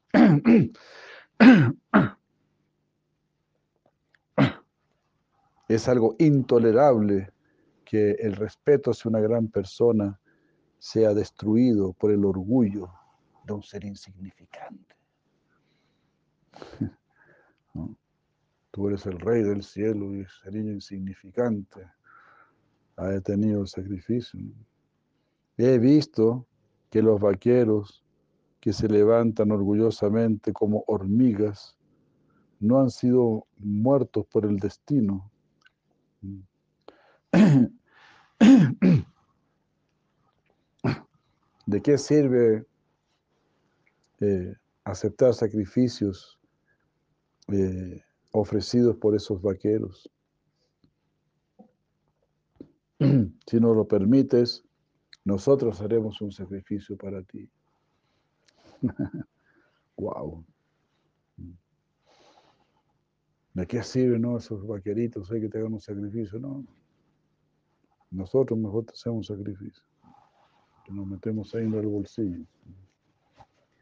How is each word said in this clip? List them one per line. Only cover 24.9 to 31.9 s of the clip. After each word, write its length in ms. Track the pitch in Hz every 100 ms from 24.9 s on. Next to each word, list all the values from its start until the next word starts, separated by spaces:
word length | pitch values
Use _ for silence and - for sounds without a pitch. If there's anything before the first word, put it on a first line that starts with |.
| _ _ _ _ _ _ -
He 220 | 120 127
visto 640 | 123 151 143 - 110 123 - _ _ _ _
que 100 | 110
los 180 | 110 104
vaqueros 880 | 101 98 120 123 113 107 104 _ _ _ _ _ _ _
que 120 | 110
se 160 | 101 110
levantan 640 | 104 104 117 117 107 104
orgullosamente 1000 | 104 98 104 113 - 104 110 113 104 -
como 300 | 101 107 104 -
hormigas 920 | 104 98 110 127 101 104 98 - _ _